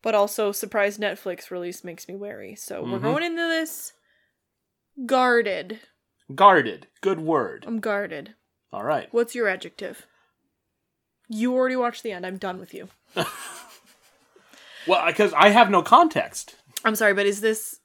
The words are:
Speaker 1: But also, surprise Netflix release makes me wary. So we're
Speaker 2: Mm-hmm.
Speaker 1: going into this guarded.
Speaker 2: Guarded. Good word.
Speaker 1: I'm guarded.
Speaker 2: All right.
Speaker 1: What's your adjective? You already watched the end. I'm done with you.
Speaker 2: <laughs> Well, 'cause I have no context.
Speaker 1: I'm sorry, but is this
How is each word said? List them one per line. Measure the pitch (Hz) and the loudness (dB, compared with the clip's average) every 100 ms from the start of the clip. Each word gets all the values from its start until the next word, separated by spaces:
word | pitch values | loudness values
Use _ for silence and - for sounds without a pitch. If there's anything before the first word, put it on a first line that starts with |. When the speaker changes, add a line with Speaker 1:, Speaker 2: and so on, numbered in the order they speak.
Speaker 1:
But | 220 | 0
also, | 214 202 - 214 | 2 2 0 -4
surprise | 202 202 220 202 208 | -4 -6 -2 -2 -2
Netflix | 214 190 196 175 - | -6 -6 -10 -10 -10
release | 180 175 180 | -12 -10 -12
makes | 185 165 - | -16 -18 -16
me | |
wary. | 190 202 107 101 | -14 -14 -14 -18
So | 208 - - | -18 -14 -10
we're | - 123 | -8 -4
Speaker 2:
Mm-hmm. | |
Speaker 1:
going | 120 269 | -2 -2
into | 339 330 330 | -2 -4 -4
this | 330 320 - - _ _ _ _ _ _ _ _ _ _ - 247 | -4 -4 -10 -16 _ _ _ _ _ _ _ _ _ _ -14 -2
guarded. | 262 254 240 214 185 180 220 _ _ _ _ _ | 2 4 2 0 -4 -8 -14 _ _ _ _ _
Speaker 2:
Guarded. | 135 196 185 120 85 - _ | 6 8 8 4 -4 -14 _
Good | 190 180 | -2 -2
word. | 160 156 104 69 - | 0 0 -2 -8 -8
Speaker 1:
I'm | 226 | -6
guarded. | 214 202 202 156 160 _ _ _ _ | -4 -6 -6 -12 -16 _ _ _ _
Speaker 2:
All | - | -10
right. | 110 147 - | -2 -2 -2
Speaker 1:
What's | 233 233 | -2 -2
your | 240 220 | -2 -2
adjective? | 185 180 - 196 - - _ _ _ _ _ _ _ _ _ _ _ _ | -2 -8 -14 -14 -14 -20 _ _ _ _ _ _ _ _ _ _ _ _
You | 214 247 | -4 -2
already | 254 254 254 | 0 0 0
watched | 240 233 | -4 -4
the | 233 | -10
end. | 185 | -10
I'm | 185 190 | -10 -8
done | 190 185 | -8 -10
with | 185 | -14
you. | - 185 _ _ | -18 -18 _ _
Speaker 2:
<laughs> | - 160 - - - - - _ _ _ _ _ _ _ - - - - | -8 -8 -8 -16 -18 -20 -20 _ _ _ _ _ _ _ -20 -20 -16 -2
Well, | 180 165 | 0 2
'cause | - 208 156 | 2 2 8
I | 190 | 8
have | 208 220 | 10 6
no | 196 | 4
context. | 160 240 339 160 90 - - - _ - | 6 6 6 2 -4 -8 -16 -20 _ -4
Speaker 1:
I'm | 233 214 | -2 2
sorry, | 220 | 2
but | 196 202 | 2 0
is | 202 | 0
this | 220 220 - - | -2 -2 -8 -16